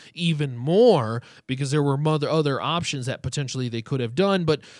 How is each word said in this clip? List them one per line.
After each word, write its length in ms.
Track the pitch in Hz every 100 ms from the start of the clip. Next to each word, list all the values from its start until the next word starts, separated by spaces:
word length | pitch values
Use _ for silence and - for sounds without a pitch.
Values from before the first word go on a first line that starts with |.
| -
even 420 | 165 170 147 143 117
more 640 | 139 190 247 160 110 120 - - -
because 240 | 131 139
there 100 | 147
were 160 | 143 139
mother, 320 | 156 156 131
other 320 | 160 143 120
options 460 | 127 170 170 139 120
that 160 | -
potentially 460 | 131 147 131 131 123
they 140 | 113
could 180 | - 135
have 160 | 113 135
done, 260 | 196 190
but, 200 | 160 151 -